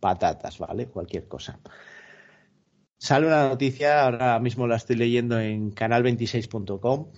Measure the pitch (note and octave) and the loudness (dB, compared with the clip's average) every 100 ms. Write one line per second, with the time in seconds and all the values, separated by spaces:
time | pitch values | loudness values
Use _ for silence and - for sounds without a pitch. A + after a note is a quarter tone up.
0 | G2 F#2 F2 D2+ - - E2 G2 B2 F#2 | -4 0 -2 -2 -12 -12 -10 -8 -8 -10
1 | E2+ F2+ - C2+ - - - - - - | -10 -10 -10 -16 -16 -18 -20 -20 -20 -20
2 | - - - _ _ _ _ _ _ _ | -20 -20 -20 _ _ _ _ _ _ _
3 | - C#3 D#3+ D3+ C#3 B2+ C3+ C3 D3 D3 | 2 2 4 4 4 2 -2 0 2 4
4 | C3+ A#2+ B2+ A2+ A#2+ A2 A#2+ A#2 - A#2 | 4 2 2 2 0 -2 0 0 0 0
5 | A#2 A#2+ A#2+ A2+ A2 G#2+ G#2+ G#2 A2+ A#2+ | 2 2 0 -2 -2 -2 -6 -4 0 2
6 | B2 A#2+ A2+ A#2 A2+ A2+ G2 G2 A#2 C#3+ | 2 0 -2 -4 -4 -8 -8 -4 -2 -2
7 | D#3 | -4